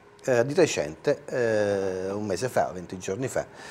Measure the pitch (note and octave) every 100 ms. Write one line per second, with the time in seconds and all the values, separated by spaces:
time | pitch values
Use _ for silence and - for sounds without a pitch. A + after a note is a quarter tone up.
0 | - - - B2 B2 D#3 D#3 - D2 -
1 | - C#3 - C3 A#2 A2 G#2 G2+ F#2+ F#2
2 | F#2+ G2+ G#2+ F2 B2 - C#2 F2+ F2 F#2
3 | F#2 G2 C3 - C2+ - -